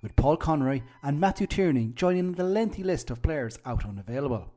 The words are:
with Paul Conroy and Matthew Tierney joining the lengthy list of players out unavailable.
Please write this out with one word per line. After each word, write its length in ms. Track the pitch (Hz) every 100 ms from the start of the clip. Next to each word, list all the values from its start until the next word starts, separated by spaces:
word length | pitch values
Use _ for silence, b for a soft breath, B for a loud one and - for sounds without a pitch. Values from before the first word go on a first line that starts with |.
with 140 | - -
Paul 220 | 135 160
Conroy 440 | 160 156 131 135 117 B
and 160 | 143 147
Matthew 260 | 190 185 202
Tierney 460 | - 185 131 113
joining 400 | 120 180 180 180
the 100 | 175
lengthy 400 | 185 202 226 -
list 280 | 190 175 -
of 100 | 117
players 380 | - 156 117 - 131
out 200 | 117 104
unavailable. 680 | 98 98 123 143 113 -